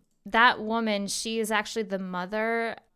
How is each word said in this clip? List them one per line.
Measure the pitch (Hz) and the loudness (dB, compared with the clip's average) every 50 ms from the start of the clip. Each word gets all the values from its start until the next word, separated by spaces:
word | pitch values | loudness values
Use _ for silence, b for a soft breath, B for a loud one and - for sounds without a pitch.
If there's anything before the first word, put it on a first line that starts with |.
| _ _ _ _ - | _ _ _ _ -6
that | 202 196 226 233 247 - - | 0 4 6 8 6 6 4
woman, | 214 214 220 226 226 220 208 202 202 | -2 -2 -2 0 0 0 0 0 -2
she | 196 - - - 226 226 226 | -4 -4 -4 -4 -4 -2 -2
is | 220 202 | -2 0
actually | 220 208 214 - - 226 220 | 0 -2 -2 -2 -4 -4 -4
the | 190 196 185 | -4 -4 -6
mother | 190 185 180 180 180 185 214 214 220 226 226 233 226 226 - - - _ _ | -4 -4 -6 -6 -6 -4 -4 -2 -2 0 -2 -2 -2 -4 -6 -10 -14 _ _